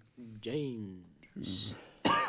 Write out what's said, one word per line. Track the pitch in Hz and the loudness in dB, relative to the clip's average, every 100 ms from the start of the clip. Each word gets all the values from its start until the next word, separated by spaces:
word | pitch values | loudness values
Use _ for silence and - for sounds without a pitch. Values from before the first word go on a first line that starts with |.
| - - 113 107 | -6 -16 -14 -8
James. | 113 147 139 113 98 92 87 - - - - 92 - - - - - 1077 | -4 -2 -2 -4 -6 -8 -14 -20 -14 -6 -2 -2 -2 -4 -10 2 6 6